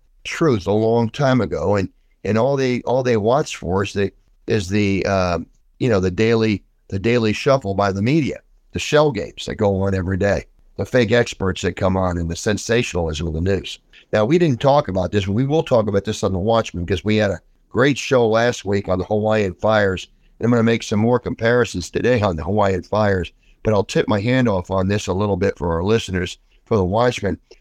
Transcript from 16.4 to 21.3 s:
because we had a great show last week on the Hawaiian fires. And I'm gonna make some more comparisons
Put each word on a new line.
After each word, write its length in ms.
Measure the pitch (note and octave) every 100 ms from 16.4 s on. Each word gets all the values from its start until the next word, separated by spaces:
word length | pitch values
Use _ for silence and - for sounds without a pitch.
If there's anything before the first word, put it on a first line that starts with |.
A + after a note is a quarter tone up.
| G#2 A2+ G#2 F2
because 220 | F2 F#2+ G#2+
we 100 | G#2+
had 160 | G2+
a 80 | F#2 - _ _
great 280 | - C#3 B2
show 300 | - B2+ A2+
last 380 | A2 A#2+ A#2 G2
week 240 | G2+ -
on 100 | F#2
the 60 | F2+
Hawaiian 480 | G#2 G#2+ A2 G2
fires. 540 | F2 G#2+ G#2+ G2+ F2+ - _ _ _
And 60 | A#2
I'm 60 |
gonna 120 | A#2+
make 200 | A2+ A#2
some 160 | - G#2
more 200 | A2+ B2
comparisons 680 | -